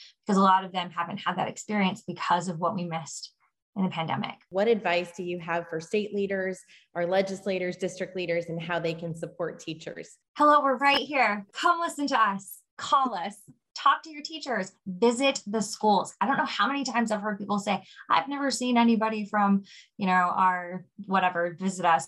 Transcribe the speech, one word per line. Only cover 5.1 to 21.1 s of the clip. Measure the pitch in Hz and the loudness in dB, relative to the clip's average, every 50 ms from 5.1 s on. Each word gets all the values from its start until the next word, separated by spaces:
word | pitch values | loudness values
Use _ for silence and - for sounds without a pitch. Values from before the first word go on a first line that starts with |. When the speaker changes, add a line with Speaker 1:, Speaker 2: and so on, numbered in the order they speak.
| - - | -6 -8
Speaker 2:
do | 185 | -8
you | 175 175 175 | -6 -6 -6
have | 165 170 165 170 170 - | -4 -4 -4 -4 -4 -4
for | 165 160 | -8 -8
state | 165 - - 214 208 208 - | -6 -4 -2 -2 -2 -2 -4
leaders, | 202 202 190 196 190 185 190 185 - - _ - - _ _ _ | -4 -4 -2 -2 -4 -4 -4 -6 -8 -12 _ -20 -20 _ _ _
our | 175 175 | -4 -2
legislators, | 175 185 190 196 190 196 185 - 208 190 185 180 180 180 | 2 2 2 2 0 -4 -6 -4 -4 -2 -2 -2 -4 -4
district | - 190 180 180 - 190 180 - | -4 -6 -6 -4 -6 -8 -8 -6
leaders, | 185 180 170 170 170 165 | -6 -4 -2 -2 -2 -2
and | 170 160 170 | -4 -6 -8
how | 165 170 175 170 | -4 -4 -4 -2
they | 165 165 160 | -2 -2 -4
can | 160 175 170 160 | -4 -6 -8 -8
support | - - 165 - - 175 156 - - | -8 -10 -10 -8 -6 -6 -6 -6 -8
teachers? | - - 160 160 - 165 - - - - - _ _ _ _ - | -10 -12 -12 -10 -12 -12 -12 -12 -14 -16 -18 _ _ _ _ 4
Speaker 1:
Hello, | 294 294 294 294 294 | 6 6 6 6 6
we're | 277 262 233 | 4 2 2
right | 277 285 277 277 | 2 2 2 2
here. | - 254 294 269 240 214 208 208 196 - | 0 -2 0 2 2 2 0 -2 -6 -10
Come | - - - 349 349 339 | -8 0 2 2 2 2
listen | 339 330 - - 285 277 | 0 -4 -4 -4 -2 0
to | 269 240 | 2 4
us. | 220 202 196 196 - - - - _ _ _ - | 4 2 2 -2 -8 -12 -18 -20 _ _ _ -14
Call | - - 302 277 269 247 220 | -2 2 2 2 2 2 0
us. | 180 170 202 202 - _ - - _ _ _ _ | -4 -6 -6 -8 -12 _ -20 -20 _ _ _ _
Talk | - - 277 302 311 - | 0 2 2 2 2 0
to | 320 | -8
your | 311 294 | -14 -14
teachers, | 294 - 320 311 - 285 240 202 190 190 - _ _ 196 | -14 -12 -12 -10 -6 -4 -4 -2 -4 -6 -10 _ _ -10
visit | 185 180 233 233 240 233 277 269 269 - - | -2 4 4 4 4 4 2 2 2 0 -4
the | 208 202 226 | -4 -2 -2
schools. | 202 - - - - 214 208 185 175 - - _ | -2 -4 -4 -2 2 2 2 2 0 -2 -4 _
I | - | -2
don't | 208 277 - | 0 0 0
know | 277 | 0
how | 226 - - 202 240 | -2 -2 -2 0 0
many | 277 277 269 | 0 -2 -4
times | 254 226 233 233 214 | -2 0 0 0 0
I've | 214 202 | -2 -2
heard | 202 214 202 202 | -2 -4 -6 -6
people | 208 196 208 202 | -4 -2 -2 -2
say, | 202 214 190 185 - - - - - - | 0 0 -2 -2 -4 -10 -18 -20 -2 0
"I've | - - - 262 | 0 2 2 0
never | 285 277 285 269 | -4 -2 -2 -2
seen | 247 - 247 254 247 233 | -2 -2 0 2 4 6
anybody | 233 233 233 208 214 220 220 220 214 | 6 6 4 4 2 0 -2 -4 -4
from, | 196 - 208 202 196 196 196 196 - - - - _ _ - | -2 0 2 4 4 4 2 2 -4 -12 -20 -20 _ _ -4
you | - | 0
know, | 185 185 | 2 4
our | 185 180 175 - - 190 185 180 180 175 175 180 180 180 - _ - 196 | 4 4 4 2 4 4 4 2 0 -4 -6 -10 -10 -12 -14 _ -16 -6
whatever | - | -2